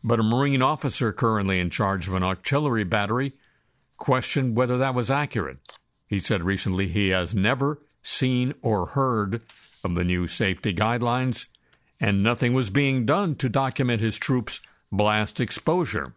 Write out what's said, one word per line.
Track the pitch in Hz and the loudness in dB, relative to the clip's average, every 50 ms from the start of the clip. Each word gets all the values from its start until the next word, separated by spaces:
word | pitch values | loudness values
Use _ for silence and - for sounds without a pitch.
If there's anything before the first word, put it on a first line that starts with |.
| - | 0
But | 113 120 113 | 0 2 2
a | 110 | 2
Marine | 107 113 123 139 143 139 131 | 2 2 2 2 2 2 2
officer | 127 135 156 147 - 135 113 - 131 110 | 2 2 0 0 -2 -4 -2 0 -2 -2
currently | 104 - - 117 110 107 98 95 95 92 | 0 0 0 2 2 2 2 2 2 2
in | 90 87 | 0 0
charge | - - 113 98 98 95 85 92 | 0 0 0 0 0 -2 -2 -2
of | 92 | -2
an | 95 90 | 0 0
artillery | 90 95 - _ - 139 139 151 147 123 113 104 | 0 -2 -4 _ -2 0 0 2 2 0 0 0
battery | 90 98 107 101 101 110 123 135 139 - _ _ _ _ _ _ _ _ _ _ _ _ _ | 0 0 0 0 0 0 0 0 -2 -6 _ _ _ _ _ _ _ _ _ _ _ _ _
questioned | - - 135 127 120 - - 147 131 127 113 | 0 0 2 2 2 0 -2 0 0 2 2
whether | 113 127 120 123 123 | 2 2 2 2 0
that | 131 135 131 | 0 0 0
was | 123 120 104 | -2 0 0
accurate. | 135 143 147 143 - 117 87 69 65 67 _ - - - _ _ _ _ _ | 0 0 0 -2 -2 -4 -4 -4 -6 -12 _ -20 -20 -20 _ _ _ _ _
He | _ 104 98 | _ -4 -2
said | 87 - 113 95 85 | 0 0 -2 0 2
recently | 90 98 95 - 101 92 92 98 95 | 0 -2 0 0 -2 0 0 -2 0
he | 82 104 101 95 | 0 0 2 2
has | 92 92 90 90 107 | 2 0 0 0 0
never | 98 95 107 131 127 139 139 151 147 _ _ _ _ _ | 0 2 2 2 2 0 -2 -2 -4 _ _ _ _ _
seen | - - - - 127 127 123 123 127 - - | -8 -4 -2 0 0 0 0 0 -2 -4 -4
or | - 131 107 101 87 - | -2 0 0 0 -2 -2
heard | - 139 135 131 123 110 104 98 95 117 - _ - - - - _ _ - | -2 0 0 0 2 0 0 0 -2 -6 -8 _ -20 -20 -20 -20 _ _ -4
of | 95 87 | -2 0
the | 85 87 | 0 0
new | 87 90 90 90 82 | 2 2 0 0 -2
safety | - - 117 95 92 90 - 110 | -2 -2 0 0 0 -2 -2 -4
guidelines, | 92 85 107 110 120 123 117 120 120 127 127 131 120 - - - _ _ _ _ _ _ _ _ _ _ | 0 0 0 0 0 0 0 0 0 0 -2 -2 -4 -6 -8 -16 _ _ _ _ _ _ _ _ _ _
and | - 104 101 98 | 0 0 2 2
nothing | 98 113 123 - - 120 123 | 2 2 2 2 0 2 2
was | 131 127 101 | 2 0 0
being | 95 135 143 139 135 131 120 110 | 0 0 2 2 2 0 2 2
done | 147 185 208 180 147 - | 0 0 0 -2 -2 -2
to | - 127 | -2 -2
document | 101 135 135 131 - - 135 123 120 110 | 0 0 0 -2 -2 0 0 2 2 2
his | 110 113 104 - | 2 0 -2 -2
troops' | - - 135 127 110 - - - - _ _ _ _ _ | -2 0 0 -2 -2 -4 -10 -14 -14 _ _ _ _ _
blast | - 98 107 104 107 107 107 104 - - | 0 2 2 2 4 2 0 -2 -2 -4
exposure. | 127 113 - - - - 160 185 175 117 - 98 71 64 58 | -4 -4 -4 -4 0 0 2 2 0 0 -2 -4 -6 -6 -12